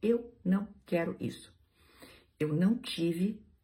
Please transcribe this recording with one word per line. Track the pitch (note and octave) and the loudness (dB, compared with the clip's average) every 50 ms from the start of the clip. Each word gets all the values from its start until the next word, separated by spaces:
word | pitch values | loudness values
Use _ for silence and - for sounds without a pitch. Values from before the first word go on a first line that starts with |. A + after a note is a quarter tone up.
"Eu | - G#3+ A#3 A#3 A#3 - - _ - | 4 2 2 2 0 -6 -16 _ 0
não | F#3 F#3 G3 G3+ - - - _ | 2 2 2 0 -4 -12 -20 _
quero | - - E3+ E3 E3+ F3+ - | -2 0 0 0 0 -4 -4
isso." | - A2+ - - - - _ _ _ _ _ _ _ _ - - - - - - _ _ _ _ | -6 -6 -6 -8 -18 -20 _ _ _ _ _ _ _ _ -20 -20 -20 -20 -20 -20 _ _ _ _
Eu | D#3 D3+ D3+ | -2 -2 2
não | D#3 F3+ G3 A#3 B3 | 2 4 4 2 2
tive | - - - - E3 E3+ E3 E3+ F#3 G#3 A3+ - - - _ _ | -2 -8 -4 0 0 0 2 2 0 0 -2 -4 -12 -20 _ _